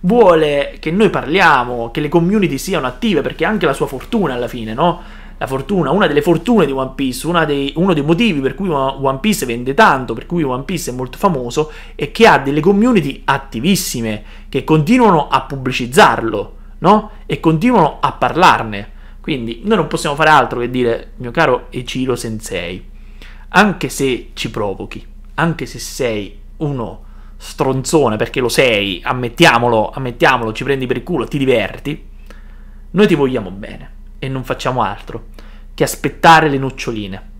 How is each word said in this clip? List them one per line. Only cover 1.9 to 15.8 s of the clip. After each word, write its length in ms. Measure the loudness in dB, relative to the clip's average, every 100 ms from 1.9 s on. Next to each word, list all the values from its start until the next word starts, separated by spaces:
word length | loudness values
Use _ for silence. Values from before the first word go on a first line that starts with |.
che 100 | -4
le 80 | 0
community 480 | 2 2 2 2 -2
siano 300 | -2 -2 -2
attive, 340 | -2 0 0
perché 240 | -2 -2
è 20 | -2
anche 200 | 2 0
la 80 |
sua 120 | 0 -4
fortuna 460 | -6 -4 -2 0
alla 160 | -2 -6
fine, 240 | -6 -8
no? 300 | 0 0 0 -8 -18 -18 -10
La 100 | -6
fortuna, 440 | -4 -2 0 2
una 160 | 2 2
delle 160 | 2
fortune 420 | 2 0 4 4
di 80 | 4
One 200 | 0 -4
Piece, 320 | -2 -4 -4 -2
una 180 | 0
dei, 280 | 2 0 -2 0
uno 160 | 0
dei 100 | 2
motivi 380 | 2 2 2 2
per 140 | -2
cui 140 | -2 -2
One 480 | 0 -2 0 -2 0
Piece 240 | 0 0
vende 300 | -2 -4 -4
tanto, 400 | 2 4 4 -2
per 100 | -8
cui 180 | -4 -2
One 200 | -2 -2
Piece 280 | -4 -6 -6
è 40 |
molto 240 | -8 -8 -2
famoso, 540 | 0 0 -2 -2 -4 -6 -18
è 160 | -8 -8
che 160 | 4 6
ha 120 | 6
delle 220 | 2 2
community 600 | 4 4 4 4 0 -6 -2
attivissime, 1000 | -2 -2 -4 0 0 0 -4 -4 -6 -10 -18 -4
che 160 | -4
continuano 640 | 2 2 4 4 6 4 2
a 140 | 0
pubblicizzarlo, 1120 | -2 -6 -4 -4